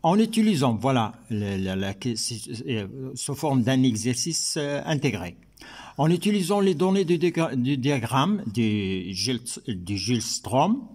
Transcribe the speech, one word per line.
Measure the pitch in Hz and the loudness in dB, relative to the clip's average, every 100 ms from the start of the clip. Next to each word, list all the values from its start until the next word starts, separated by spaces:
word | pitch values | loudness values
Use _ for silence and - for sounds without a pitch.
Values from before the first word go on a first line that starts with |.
En | 165 202 | 4 4
utilisant, | 220 226 214 175 131 110 | 4 4 4 4 2 2
voilà, | 123 131 107 - - | 2 2 0 -4 -6
le, | 107 101 98 | -4 -2 -2
le, | 95 95 | 0 -2
la, | 98 95 127 110 | -2 -4 -4 -4
c'est, | - 113 - 113 139 | -6 -8 -10 -10 -4
euh, | 113 98 127 131 127 | -4 -4 -10 -12 -10
sous | - 139 | -8 -4
forme | 156 135 | 0 2
d'un | 117 131 | 4 4
exercice, | 131 107 110 123 - 156 - 165 | 2 2 -2 -2 -4 -4 -4 -4
euh, | 143 143 - | -4 -4 -2
intégré. | 151 139 104 87 - - _ - - - - | 0 0 -2 -8 -12 -20 _ -20 -18 -16 0
En | 151 | 2
utilisant | 175 196 208 170 202 | 4 2 0 2 2
les | 196 | 2
données | 160 185 196 170 | 4 2 2 2
du | 175 | 2
diagra-, | 170 165 165 127 | 2 2 0 0
du | 123 139 | 0 0
diagramme | 127 143 113 131 160 208 117 | 2 0 2 2 2 0 -2
du | 104 110 104 95 95 90 | 0 2 2 0 -2 -4
Gil-, | 92 120 120 - - - | -4 -2 -4 -6 -12 -8
du | 95 87 101 | -8 -6 -4
Gilstrom | 95 120 107 - - 127 170 262 - | 0 -2 -2 -8 -2 2 2 0 -4